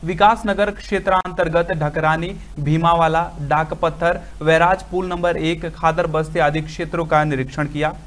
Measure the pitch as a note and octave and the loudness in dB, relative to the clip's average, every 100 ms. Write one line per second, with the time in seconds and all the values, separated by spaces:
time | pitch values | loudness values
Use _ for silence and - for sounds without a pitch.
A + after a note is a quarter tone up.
0 | D#3+ F3+ G3+ A3+ G#3+ G3 G3+ G3+ - G3 | -4 2 4 4 0 0 0 -2 -4 -2
1 | F#3+ F#3 F#3 E3+ F3 E3 E3+ F3 D3+ D#3 | 2 0 0 -2 0 2 0 0 -2 0
2 | D#3 D#3+ E3+ G3 - - C#3+ D#3 E3 E3+ | 0 0 -2 -8 -12 -6 0 2 4 4
3 | E3 D#3+ E3+ E3+ C#3+ D3+ D#3+ E3 E3 D#3+ | 4 2 -2 -6 -2 0 0 -2 -2 0
4 | E3+ F3+ - - D#3 D#3+ E3+ F#3 - F3+ | 0 0 -6 -4 4 4 6 2 0 -4
5 | F#3 F3 F3 E3+ D#3+ E3 E3 D#3+ E3 D#3+ | -2 0 0 0 0 -2 -6 0 0 2
6 | E3+ D#3 D#3+ F3 D3+ D#3 D#3 - D#3+ E3+ | 0 0 -2 2 2 2 -4 -8 -6 -4
7 | D#3+ D#3 D3+ C3+ C3 - D3 D3 D3+ F3 | 0 2 2 0 -4 -4 -4 -2 -4 -4